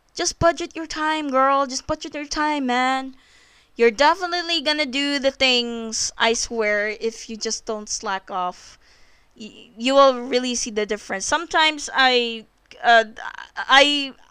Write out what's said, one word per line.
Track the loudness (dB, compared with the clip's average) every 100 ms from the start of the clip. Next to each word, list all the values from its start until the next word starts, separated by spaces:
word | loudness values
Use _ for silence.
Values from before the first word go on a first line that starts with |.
| _ -6
Just | -6 2
budget | 0 0 -8 -10
your | -10
time, | -4 -2 -2 0
girl. | 2 4 2 0
Just | -4 -6
budget | -8 -6 -10
your | -6
time, | -4 -2 -2 0
man. | 0 0 -2 -6 -16 _ _ _ _ _ 2
You're | 2
definitely | 6 4 4 -2 -4 -2 -2
gonna | 0 -2 -2
do | -2 -2 0
the | 0
things, | 2 2 2 0 -6 -6 -4 -6 0
I | 0
swear, | 0 -2 -2 0 0 -2
if | -4 -6 -8 -14
you | -8
just | -6 -6 -8
don't | -8 -8
slack | -8 -6 -6 -6
off. | -4 -4 -6 -20 -20 _ _ -20 _ _ _
Y-, | -18 -18 -20 -4
you | 2
will | 6 6 4
really | -2 -2 0 -4
see | -4
the | -4 -4
difference. | -6 -6 -8 -2
Sometimes | -4 0 2 2 0 -4
I, | 2 2 2 0 -6 -14 _ _ -2
uh, | 4 6 4 -8 -14 -12 -14 -10
I, | 4 6 6 2 -4 -12 _